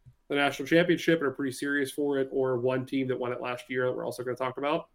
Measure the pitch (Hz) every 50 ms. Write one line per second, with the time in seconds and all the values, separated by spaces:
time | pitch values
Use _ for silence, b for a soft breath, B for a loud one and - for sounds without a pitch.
0 | _ - - _ _ - 143 143 143 139 - - 139 - 165 165 170 175 165 -
1 | - 165 165 165 143 131 135 - 139 131 123 - 143 143 143 143 135 135 - 151
2 | 147 143 143 135 135 135 135 135 127 131 127 120 120 127 127 131 127 - 143 135
3 | 135 127 123 123 123 123 123 123 120 123 120 - - - 127 127 127 127 - 113
4 | 113 117 - - 120 127 123 - 135 123 117 135 143 143 160 - - -